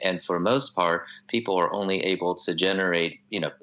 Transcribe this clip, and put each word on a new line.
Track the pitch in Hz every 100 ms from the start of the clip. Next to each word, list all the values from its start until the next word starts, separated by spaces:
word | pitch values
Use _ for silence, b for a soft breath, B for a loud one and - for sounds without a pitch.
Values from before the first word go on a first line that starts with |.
And | 92 90
for | - 87
most | 92 135 135
part, | - 87 85 B B -
people | 117 113 95
are | 85
only | 101 98 95
able | 92 90 90 90
to | -
generate, | 85 92 95 92 87 85 - _
you | 104
know, | 78 -